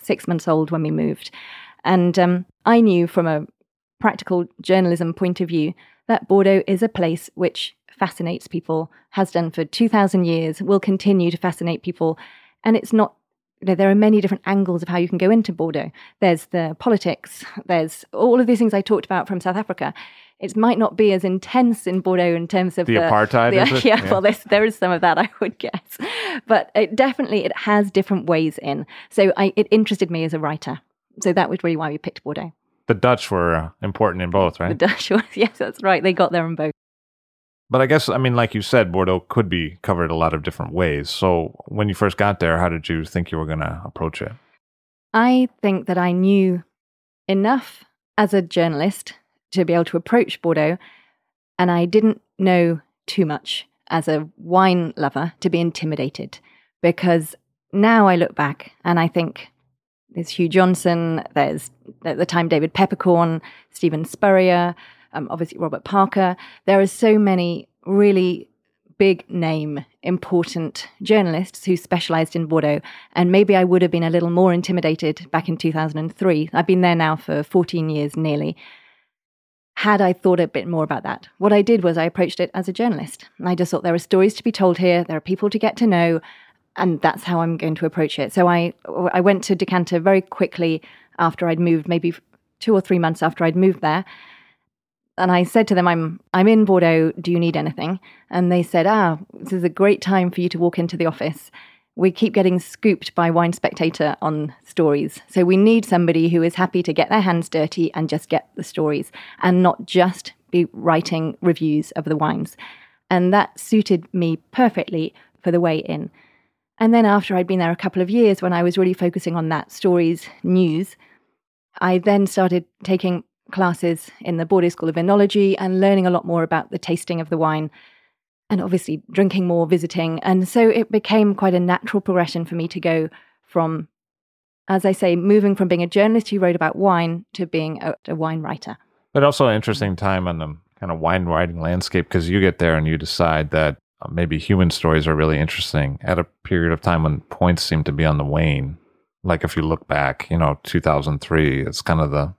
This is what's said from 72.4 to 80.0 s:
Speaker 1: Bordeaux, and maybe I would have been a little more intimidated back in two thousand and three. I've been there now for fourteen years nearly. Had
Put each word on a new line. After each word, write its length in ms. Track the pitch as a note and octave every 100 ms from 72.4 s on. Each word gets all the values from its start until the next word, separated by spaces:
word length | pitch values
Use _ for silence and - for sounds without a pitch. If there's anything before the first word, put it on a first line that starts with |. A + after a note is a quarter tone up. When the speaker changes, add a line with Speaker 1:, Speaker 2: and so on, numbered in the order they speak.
Speaker 1:
Bordeaux, 380 | D#3+ D#3+ D3+ D3 - - -
and 180 | - F3+
maybe 240 | F#3+ G3+ F#3+
I 80 |
would 160 | F3+ F3+
have 100 | F3
been 120 | E3+
a 80 | E3
little 180 | E3+ E3+
more 240 | E3+ F#3
intimidated 800 | F3 F3 F3+ D#3+ D#3+ D#3 D#3 E3+
back 180 | D#3+ E3+
in 80 | E3
two 160 | E3
thousand 260 | D#3 D#3+ D3+
and 140 | D#3+
three. 360 | - F#3+ D#3 D#3+
I've 140 | D#3 E3+
been 160 | F3+
there 140 | F3+ E3+
now 200 | D#3+ D#3
for 260 | - D3+
fourteen 460 | D3+ F#3 E3+ E3+ D#3
years 260 | D3+ D3
nearly. 400 | D#3+ D#3+ D3 D3+ E3 - - _ _ _ _ _ _ _ _ _ -
Had 240 | G#3 G3+